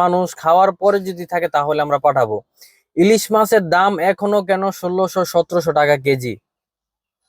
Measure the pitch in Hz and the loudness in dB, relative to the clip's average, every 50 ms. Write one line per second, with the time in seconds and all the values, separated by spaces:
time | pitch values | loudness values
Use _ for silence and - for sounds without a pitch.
0 | 175 180 180 180 185 175 - - - 160 165 180 190 196 190 - 185 202 202 202 | 2 2 2 0 -2 -4 -6 -4 0 2 4 4 4 2 2 0 0 0 0 0
1 | 190 185 185 170 175 - 180 175 165 165 - 147 143 147 151 151 147 147 143 139 | -2 -6 -10 -10 -10 -8 -4 -4 -4 -2 -2 -2 -2 0 -2 -2 -2 -2 -2 0
2 | 143 147 135 135 123 110 107 104 - _ _ _ - - _ _ _ _ _ 143 | 2 2 2 2 0 -2 -2 -6 -8 _ _ _ -20 -20 _ _ _ _ _ 2
3 | 170 202 226 214 - - 214 214 214 202 - 214 190 165 160 175 190 202 202 165 | 4 4 4 2 0 0 0 0 2 2 2 0 0 0 0 2 2 2 0 0
4 | 165 190 190 - 202 202 208 208 190 180 196 185 190 196 185 - - 180 180 185 | 0 -2 -2 -2 -2 -2 -2 -2 -2 -2 -2 -2 -2 -4 -6 -6 -6 -4 -2 -2
5 | 190 175 - 185 180 - - 170 165 - 170 175 165 165 147 151 147 147 147 139 | -2 -2 -2 -4 -4 -2 0 -2 0 0 -2 -2 -2 0 0 2 2 2 2 0
6 | 131 143 139 131 123 120 104 - _ _ _ _ _ _ _ _ _ _ _ _ | 0 0 -2 -2 -2 -6 -10 -10 _ _ _ _ _ _ _ _ _ _ _ _
7 | _ _ _ _ _ | _ _ _ _ _